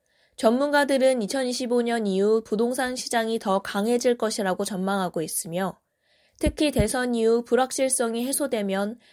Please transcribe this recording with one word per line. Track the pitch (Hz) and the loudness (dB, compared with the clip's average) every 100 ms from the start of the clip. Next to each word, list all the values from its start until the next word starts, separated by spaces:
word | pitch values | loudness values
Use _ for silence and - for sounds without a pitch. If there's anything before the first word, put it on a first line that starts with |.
| _ _ _ - | _ _ _ 0
전문가들은 | 220 247 285 285 277 277 262 254 | 2 4 4 2 4 4 4 2
이천이십오 | 196 269 254 240 247 240 | 0 -2 -2 -4 0 0
년 | 233 233 208 | 0 0 0
이후 | 190 208 220 | 2 2 2
부동산 | 220 208 240 254 254 254 | 0 -2 0 -2 -4 -4
시장이 | - 233 220 226 | -4 -2 0 -2
더 | 220 196 | 0 -2
강해질 | 196 233 220 240 254 240 | -2 -2 0 2 2 0
것이라고 | 220 220 190 185 | -2 -2 -2 -2
전망하고 | 202 185 190 196 180 170 | -4 -4 -2 -2 -2 -4
있으며, | 156 - - 170 190 - _ _ _ _ _ _ | -6 -6 -6 -4 -4 -6 _ _ _ _ _ _
특히 | 302 - 302 | -4 0 0
대선 | 214 214 254 247 | 2 0 0 -2
이후 | 233 226 233 | 0 2 2
불확실성이 | 233 240 254 - 262 254 233 226 247 | 2 2 2 0 -2 0 -2 -2 -4
해소되면 | 277 277 226 202 190 208 240 _ | -2 -2 -2 -2 -2 -4 -6 _